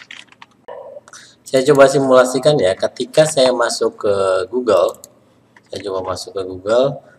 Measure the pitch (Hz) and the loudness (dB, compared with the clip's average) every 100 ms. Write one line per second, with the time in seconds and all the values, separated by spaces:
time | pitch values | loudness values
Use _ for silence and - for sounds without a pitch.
0 | - - - _ - _ - - - - | -16 -20 -20 _ -20 _ -20 -18 -18 -20
1 | - - - _ - 131 131 139 135 143 | -20 -20 -20 _ -4 0 2 6 6 4
2 | 135 127 127 131 151 147 92 95 107 - | 4 4 4 2 2 2 0 0 -4 -6
3 | 123 - 156 - 127 120 117 - 113 - | -4 0 2 2 0 2 -2 -2 -4 -2
4 | 107 98 95 92 92 127 123 92 95 - | -2 0 0 -2 -2 -4 0 2 0 -4
5 | - _ _ _ _ _ - - 98 95 | -20 _ _ _ _ _ -16 -12 -8 -8
6 | 92 90 - 98 92 92 98 117 135 143 | -6 -8 -10 -10 -10 -10 -2 0 0 -4
7 | _ | _